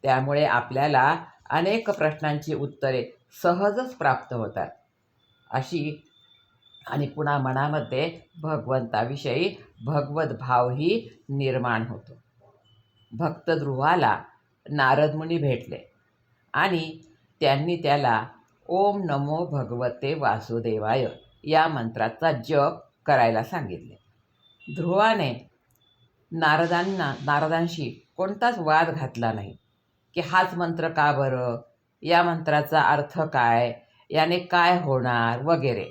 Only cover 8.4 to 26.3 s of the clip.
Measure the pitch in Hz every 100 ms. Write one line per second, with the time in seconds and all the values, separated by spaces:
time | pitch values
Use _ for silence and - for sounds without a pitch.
8.4 | 156 151 104 131 117 107 117 139 143 127
9.4 | 185 - - _ 113 147 143 147 156 127
10.4 | 131 123 123 131 160 226 - - _ 139
11.4 | 135 127 120 113 113 113 - - _ _
12.4 | _ _ _ _ _ _ _ 113 160 170
13.4 | - 160 143 131 143 175 123 90 - _
14.4 | _ _ - 147 135 135 151 151 160 170
15.4 | 143 123 - - - _ _ _ _ _
16.4 | _ - 185 175 156 160 - _ _ _
17.4 | 147 139 156 175 160 143 131 110 120 -
18.4 | _ _ - 180 202 202 180 139 143 151
19.4 | 175 147 120 120 123 - 139 156 131 107
20.4 | - 117 113 107 107 127 117 - _ _
21.4 | 151 156 160 147 113 110 110 - 165 135
22.4 | 113 147 143 - - _ - 139 117 110
23.4 | 117 180 117 87 - - _ _ _ _
24.4 | _ _ - 143 160 190 214 220 143 117
25.4 | - _ _ _ _ _ _ _ _